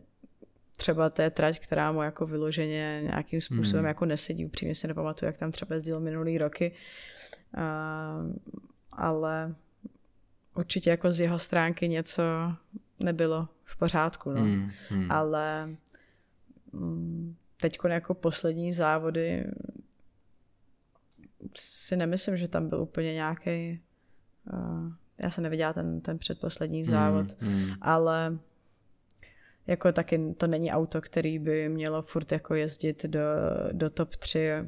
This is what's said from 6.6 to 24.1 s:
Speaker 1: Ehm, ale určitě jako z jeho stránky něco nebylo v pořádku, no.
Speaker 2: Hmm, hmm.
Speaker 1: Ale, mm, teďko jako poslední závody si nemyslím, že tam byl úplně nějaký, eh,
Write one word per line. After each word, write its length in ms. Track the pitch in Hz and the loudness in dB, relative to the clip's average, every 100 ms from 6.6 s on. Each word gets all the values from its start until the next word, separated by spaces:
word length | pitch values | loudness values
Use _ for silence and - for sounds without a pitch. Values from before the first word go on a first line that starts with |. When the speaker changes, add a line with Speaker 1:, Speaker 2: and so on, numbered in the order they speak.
| 175 - - - - - - - - | -2 -2 -18 -18 -18 -18 -20 -20 -10
Speaker 1:
Ehm, 800 | - 160 156 156 156 156 156 160 - - - - _ - | -4 -2 -2 -4 -4 -4 -4 -6 -8 -12 -16 -18 _ -14
ale 640 | - 165 160 156 160 160 160 _ _ - _ _ _ _ _ _ - | -2 0 2 0 0 -4 -8 _ _ -18 _ _ _ _ _ _ -4
určitě 340 | 170 196 175 | -2 2 2
jako 220 | 170 180 | 4 4
z 80 | 170 | 4
jeho 180 | 170 170 | 2 2
stránky 500 | - 175 165 170 170 | 2 2 2 2 0
něco 340 | 165 165 - 165 160 170 165 _ 208 _ - | 0 0 0 2 2 -2 -4 _ -16 _ -2
nebylo 480 | 180 170 165 160 165 - | 0 2 2 2 -2 -8
v 120 | - - | -8 0
pořádku, 540 | 170 165 165 - 135 | 2 4 2 0 -2
no. 120 | 135 | 2
Speaker 2:
Hmm, 280 | 107 98 98 101 - | 4 4 0 -6 -2
hmm. 240 | 98 170 | 0 2
Speaker 1:
Ale, 560 | 156 156 151 156 156 160 160 - - _ _ _ _ - - - | 2 2 2 0 -2 -6 -10 -16 -20 _ _ _ _ -20 -20 -14
mm, 640 | - 170 165 170 165 170 165 _ - | -6 -4 -4 -4 -4 -6 -12 _ -4
teďko 280 | 160 - 180 | -4 0 0
jako 260 | 170 - | 0 -2
poslední 580 | 185 170 - 165 165 175 | 0 0 2 0 0 -2
závody 720 | 175 156 156 160 165 165 175 - - - - - _ - _ _ _ _ _ _ _ _ _ _ - - - - - | 2 2 2 2 0 0 -2 -4 -8 -10 -12 -16 _ -20 _ _ _ _ _ _ _ _ _ _ -20 -20 -14 -12 -10
si 380 | - - - 180 | -10 -8 -2 0
nemyslím, 400 | 170 185 - 185 | 2 0 0 0
že 120 | 170 | 0
tam 200 | 165 160 | 0 0
byl 120 | 165 | -2
úplně 320 | 165 - 160 | -2 -2 -2
nějaký, 360 | 160 156 165 - | -2 -2 -2 -2
eh, 1400 | 170 170 170 _ _ _ | -2 -4 -8 _ _ _